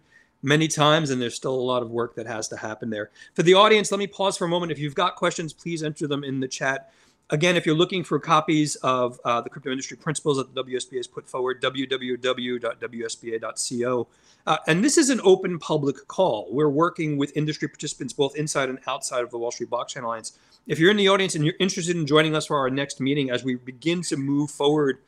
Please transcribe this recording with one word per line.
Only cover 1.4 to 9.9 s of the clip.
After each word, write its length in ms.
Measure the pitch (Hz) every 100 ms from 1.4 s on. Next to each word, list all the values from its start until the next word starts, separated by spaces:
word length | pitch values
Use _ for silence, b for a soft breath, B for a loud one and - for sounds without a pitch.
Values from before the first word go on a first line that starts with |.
| 135
a 80 | 131
lot 220 | 123 127
of 80 | 113
work 240 | 117 120 -
that 100 | 113
has 220 | 110 110
to 100 | 117
happen 320 | 113 110 120
there. 220 | 107 107 B B -
For 80 |
the 100 | 170
audience, 380 | 185 214 214 196
let 80 | 196
me 80 | 196
pause 300 | - 196 196
for 80 | 175
a 20 |
moment. 240 | 175 170
If 80 | 139
you've 160 | 147 139
got 200 | 180 -
questions, 380 | 175 170 160
please 300 | - 170 165
enter 240 | 151 151 147
them 160 | 143
in 160 | 139 135
the 80 | 131
chat. 440 | - 139 135 - b b b -
Again, 260 | 151 175 175
if 80 | 165
you're 100 | 156
looking 280 | 175 190
for 160 | 139 151
copies 560 | 165 156 156 156 147 -
of, 420 | 135 127 123 123
uh, 160 | 127 120
the 100 | 117
Crypto 180 | 147 139
Industry 280 | 131 -